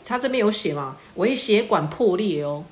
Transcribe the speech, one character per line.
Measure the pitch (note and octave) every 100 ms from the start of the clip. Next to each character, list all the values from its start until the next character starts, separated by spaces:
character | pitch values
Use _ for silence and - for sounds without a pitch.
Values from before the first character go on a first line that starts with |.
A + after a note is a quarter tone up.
它 | - B3
这 | C4
边 | B3+
有 | G#3
写 | G#3+ D#3+
嘛， | D3 C3+ C3+ - -
微 | G#3 C4
血 | - G#3
管 | A3+ F#3+ D3+
破 | - A#3 F#3
裂 | G#3+ D3+
哦。 | C#3+ D3 E3